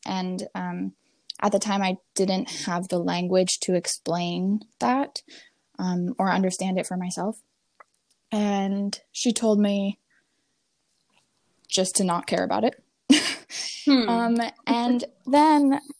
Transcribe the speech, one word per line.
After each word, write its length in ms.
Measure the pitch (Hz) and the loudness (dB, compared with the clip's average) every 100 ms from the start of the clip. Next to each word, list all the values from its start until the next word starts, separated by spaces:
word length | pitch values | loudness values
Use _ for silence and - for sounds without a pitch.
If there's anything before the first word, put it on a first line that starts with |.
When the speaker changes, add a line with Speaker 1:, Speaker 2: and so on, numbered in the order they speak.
| - | -6
Speaker 1:
And, 400 | 190 185 185 - | -4 -4 -6 -8
um, 380 | 190 180 180 190 - _ _ - - | -8 -8 -6 -8 -10 _ _ -18 -2
at 80 | 208 | 0
the 80 | 202 | 0
time 240 | 214 196 | 0 0
I 140 | 190 185 _ | 0 -2 _
didn't 340 | - 190 190 - - - | -2 0 0 -4 -6 -4
have 200 | 175 185 | -4 -2
the 120 | 180 | -2
language 580 | 175 175 180 185 185 - | -2 -2 0 2 2 -2
to 120 | - | 0
explain 840 | 180 - - - 175 175 175 190 214 - - | 0 -2 -6 -4 -2 -2 -2 0 -2 -4 -4
that, 440 | 240 254 285 - _ - - _ _ - | 0 0 -2 -8 _ -20 -20 _ _ -6
um, 340 | 185 180 175 - | -4 -2 -4 -2
or 140 | 190 | 0
understand 480 | 185 190 - 190 185 | 2 0 -2 -2 -2
it 80 | - | -4
for 100 | 185 | -6
myself. 440 | 180 175 196 - _ _ _ _ - _ _ _ - | -6 -6 -6 -8 _ _ _ _ -20 _ _ _ -8
And 680 | 214 208 196 196 196 202 - _ | -2 0 0 0 -2 -4 -6 _
she 220 | - 247 | -4 -2
told 260 | 220 226 208 | 0 2 4
me 400 | 202 202 196 - _ _ _ _ _ _ _ _ _ _ _ _ _ _ _ _ - | 2 0 -2 -6 _ _ _ _ _ _ _ _ _ _ _ _ _ _ _ _ -4
just 300 | - 185 - | -2 0 0
to 80 | |
not 220 | 185 175 - | 0 -2 -2
care 180 | 175 | -2
about 200 | - 202 | 0 0
it. 160 | 175 - _ _ - | 0 -2 _ _ 4
<laughs> 100 | 302 - - - - - - 285 | 4 4 -8 -12 -10 -10 -4 2
Speaker 2:
Hmm. 220 | 269 233 | 2 4
Speaker 1:
Um, 280 | 233 233 233 226 - - | 0 2 0 -2 -6 -2
and 380 | 233 240 247 - _ - | 0 2 0 -2 _ 2
then 520 | 285 311 294 277 277 - - | 6 6 6 6 2 -2 0